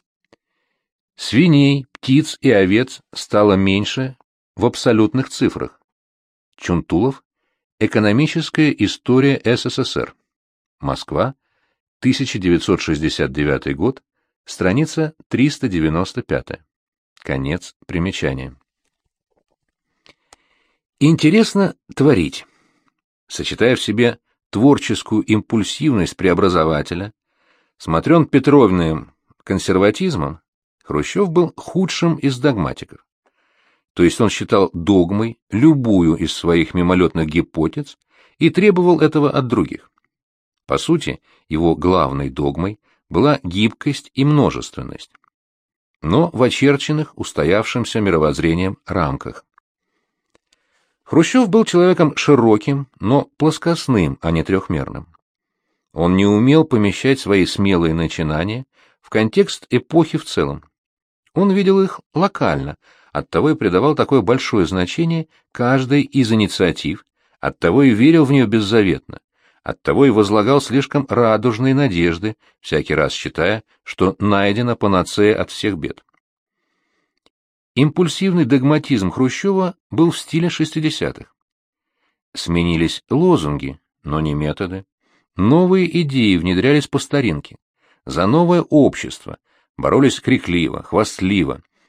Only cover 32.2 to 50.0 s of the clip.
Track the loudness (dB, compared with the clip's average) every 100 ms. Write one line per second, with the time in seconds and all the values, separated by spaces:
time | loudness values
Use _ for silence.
32.2 | -2 0 0 0 -4 -6 -16 -20 _ _
33.2 | _ _ _ _ _ _ _ 0 2 2
34.2 | -2 -2 0 0 0 -2 2 2 2 -2
35.2 | -4 -8 _ 2 4 4 2 2 2 0
36.2 | -2 -4 0 2 0 0 2 2 2 0
37.2 | -2 -2 -2 -4 -4 -6 -12 -16 _ _
38.2 | _ -2 0 2 2 4 2 4 2 2
39.2 | 0 -2 -2 -2 -2 -6 _ _ _ _
40.2 | _ _ _ _ -6 -4 0 -2 -2 -10
41.2 | _ _ -6 0 0 2 2 2 0 -4
42.2 | -6 -4 -4 -4 -6 -8 _ _ -6 0
43.2 | 0 0 -4 -2 -2 -2 -8 -8 -6 -2
44.2 | 0 2 2 -2 -10 -14 -14 -16 -20 _
45.2 | _ _ _ _ _ _ _ _ 0 0
46.2 | 2 2 0 2 0 0 -2 -4 -6 -10
47.2 | -8 -2 0 0 -2 -6 -4 -2 0 2
48.2 | 0 0 0 0 -4 -6 -6 -4 -4 -4
49.2 | -10 -16 -20 _ _ _ _ _